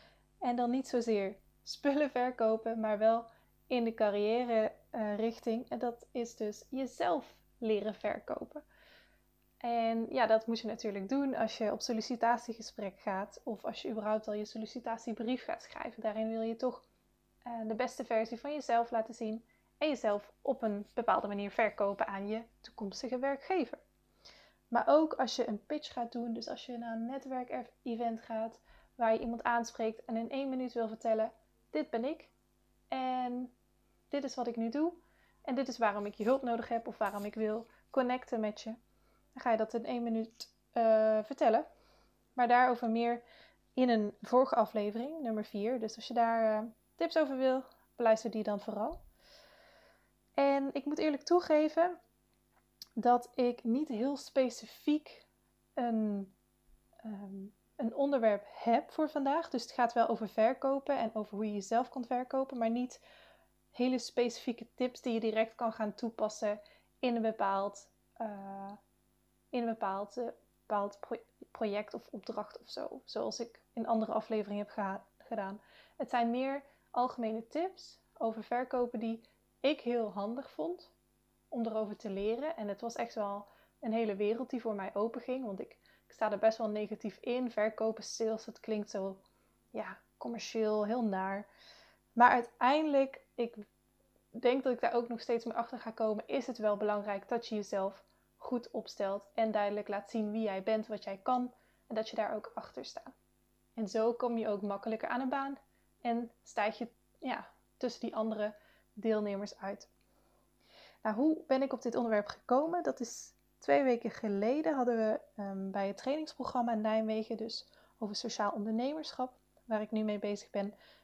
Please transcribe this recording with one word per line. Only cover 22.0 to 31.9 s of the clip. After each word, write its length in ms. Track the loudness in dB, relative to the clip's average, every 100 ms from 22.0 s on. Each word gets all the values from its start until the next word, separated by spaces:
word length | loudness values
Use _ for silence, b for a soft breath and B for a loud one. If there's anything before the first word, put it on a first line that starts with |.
| -2
aan 200 | -2 -4
je 140 | -4 -6 _
toekomstige 580 | -20 -8 -8 -6 -6 -2
werkgever. 580 | -2 -2 -2 0 0 -4 _ _ _ B B B B B _
Maar 160 | 2 6
ook 260 | 6 6
als 220 | 2 0 0
je 120 | -2
een 180 | -4 -4
pitch 280 | -6 -6
gaat 180 | -6 -6
doen, 220 | -4 -4
dus 140 | -6 -6
als 180 | -10 -10
je 120 | -10
naar 180 | -8 -6
een 100 | -6
netwerkevent 1160 | -6 -6 -6 -6 -8 -10 _ -6 -2 -2 -4
gaat 380 | -6 -6 -6 -8 b b b 0
waar 180 | 2
je 60 | 2
iemand 240 | 0 -2
aanspreekt 600 | 0 2 0 -2 -4 -4 -4
en 120 | -4
in 120 | -2
één 200 | -2 -2
minuut 240 | -2 -4
wil 140 | -2 -2
vertellen: 440 | -2 0 2 0 -4 _ _ _
"Dit 200 | -2
ben 160 | -2